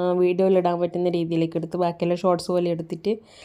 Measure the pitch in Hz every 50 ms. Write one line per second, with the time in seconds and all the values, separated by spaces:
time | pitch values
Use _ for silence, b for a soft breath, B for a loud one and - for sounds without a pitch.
0 | 180 180 180 180 180 180 180 180 190 190 190 185 180 175 175 175 180 170 170 175
1 | 180 180 175 175 170 165 170 165 165 160 165 170 165 165 - 175 180 170 165 170
2 | 180 170 175 170 - 185 180 170 - - 180 180 175 175 170 160 165 160 170 165
3 | - 196 226 220 B B B B B